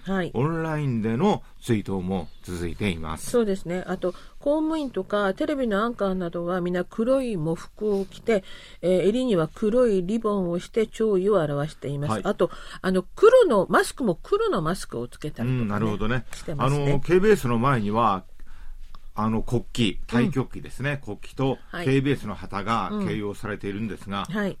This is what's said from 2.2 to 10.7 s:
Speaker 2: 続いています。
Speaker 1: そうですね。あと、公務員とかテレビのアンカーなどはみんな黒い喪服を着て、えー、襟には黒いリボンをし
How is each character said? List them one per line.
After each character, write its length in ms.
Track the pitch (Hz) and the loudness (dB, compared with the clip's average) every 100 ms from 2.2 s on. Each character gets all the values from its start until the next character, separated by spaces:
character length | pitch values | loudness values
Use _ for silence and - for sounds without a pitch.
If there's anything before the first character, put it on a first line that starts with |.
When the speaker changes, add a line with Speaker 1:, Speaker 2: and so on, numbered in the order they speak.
| 76 - | -4 -12
Speaker 2:
続 240 | - 87 85 | -8 -6 -4
い 80 | |
て 140 | - 104 | -2 -2
い 80 | 82 | -2
ま 220 | 80 80 | -6 -8
す。 120 | - | 0
Speaker 1:
そ 100 | 240 | 0
う 40 | |
で 100 | 214 190 | 2 -2
す 100 | 165 | -4
ね。 180 | 180 180 | -6 -4
あ 120 | 185 | -4
と、 140 | 180 - - - | -4 -4 -16 -6
公 220 | 285 311 | 0 2
務 180 | 311 320 | 0 -2
員 120 | 269 | -4
と 140 | 190 | -6
か 300 | 190 208 196 | -2 0 0
テ 120 | 190 311 | 0 -2
レ 100 | 277 | 0
ビ 120 | 233 | 0
の 140 | 196 | 0
ア 60 | 233 | 0
ン 60 | |
カ 120 | 240 196 | 0 -2
ー 80 | |
な 160 | 190 170 | 0 -2
ど 160 | 170 170 | -4 -2
は 160 | 175 | -2
み 80 | 175 | 0
ん 40 | |
な 100 | 180 | -2
黒 360 | 180 - 233 269 | -2 -2 2 2
い 160 | 247 185 | 2 -2
喪 180 | 156 | -2
服 400 | 165 - - 214 196 | -2 -6 -4 0 0
を 100 | 190 | -2
着 160 | - | -6
て、 220 | - 208 - - - - | 0 0 0 -18 -18 -4
え 80 | - | 2
ー、 140 | 185 | 4
襟 240 | 180 240 254 | 4 2 2
に 100 | 180 | 2
は 140 | 151 | 2
黒 360 | - 214 247 240 | 0 2 4 4
い 180 | 190 175 | 4 0
リ 120 | 226 | 0
ボ 220 | 214 202 | 0 0
ン 100 | 175 | 0
を 80 | 175 | -2
し 120 | - | -2